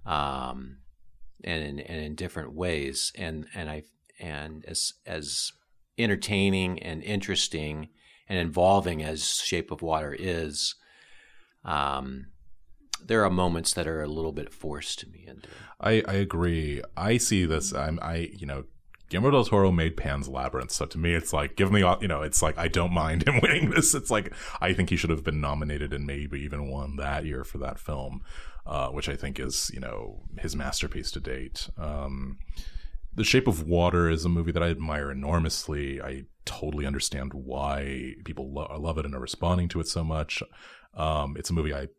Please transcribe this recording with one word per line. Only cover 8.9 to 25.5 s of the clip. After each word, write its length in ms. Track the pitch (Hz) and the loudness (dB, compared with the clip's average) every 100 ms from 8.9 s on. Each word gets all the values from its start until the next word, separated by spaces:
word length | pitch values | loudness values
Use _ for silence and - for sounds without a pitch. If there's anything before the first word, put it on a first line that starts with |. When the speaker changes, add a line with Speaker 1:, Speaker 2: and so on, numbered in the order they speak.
| 78 | -2
Speaker 1:
as 320 | 78 78 - - | -4 -2 -2 -2
Shape 340 | - 87 - | 0 -2 -2
of 120 | 78 | -6
Water 320 | 82 78 76 71 | 0 0 0 -4
is, 560 | 92 82 78 71 - - _ - - - - - - _ | -2 -2 -2 -2 -4 -4 _ -20 -20 -20 -20 -20 -20 _
um, 600 | - 76 69 67 67 67 - - - - - - - - | -2 0 0 -2 -6 -10 -12 -18 -18 -18 -18 -20 -12 -12
there 200 | - 113 | 2 4
are 60 | 98 | 6
moments 420 | 90 90 82 82 | 6 4 4 0
that 120 | - 80 | 0 -2
are 160 | 80 | -2
a 40 | 76 | -2
little 240 | 78 80 | -2 -4
bit 200 | 73 73 | -4 -10
forced 460 | - 80 73 - - | -8 -8 -6 -6 -8
to 80 | - | -10
me. 160 | 85 87 | -18 -18
And 200 | 65 - - - - | -18 -18 -18 -20 -2
Speaker 2:
I, 220 | 104 110 92 | 4 4 4
I 80 | |
agree. 680 | 98 101 85 87 82 76 71 - - | 2 2 4 4 4 0 -4 -6 -2
I 200 | 98 120 | 2 4
see 280 | - 101 85 | 4 4 4
this. 260 | 78 69 | 2 0
I'm, 240 | - 78 80 | -2 -2 -2
I, 280 | - 82 85 - | -2 -4 -4 -6
you 100 | 71 | -8
know, 180 | 67 - - - - - | -8 -10 -18 -20 -20 -4
Guillermo 220 | 90 131 | 2 6
del 120 | 139 | 6
Toro 280 | 117 104 98 | 6 8 8
made 240 | 87 80 - | 6 4 0
Pan's 320 | 71 71 67 | -2 -2 -4
Labyrinth, 420 | 65 65 67 64 | -4 -4 -4 -4
so 140 | - 73 | -4 -4
to 120 | 82 | 0
me, 160 | 85 | 2
it's 180 | 85 - | 2 2
like, 240 | 76 73 - | 0 0 2
give 160 | 98 | 6
me 100 | 104 | 8
all, 160 | 90 - | 6 4
you 60 | 101 | 2
know, 160 | 76 | 0
it's 200 | 76 - | 2 4
like, 140 | 78 78 | 4 2
I 100 | 85 | 2
don't 240 | 87 87 | 2 4
mind 300 | 87 80 80 | 4 4 4
<laughs> 40 | 78 | 4
him 140 | 127 | 6
winning 280 | - 151 - | 6 4 4
this. 240 | 160 151 | 4 4
It's 160 | 143 - | 2 2
like, 220 | 107 - - - - | 2 2 -8 -8 0
I 120 | 90 | 2
think 160 | 92 87 | 4 2
he 60 | 87 | 2
should 140 | 82 | 2
have 140 | 78 | 2
been 160 | 80 76 | 0 0
nominated 520 | 71 | 0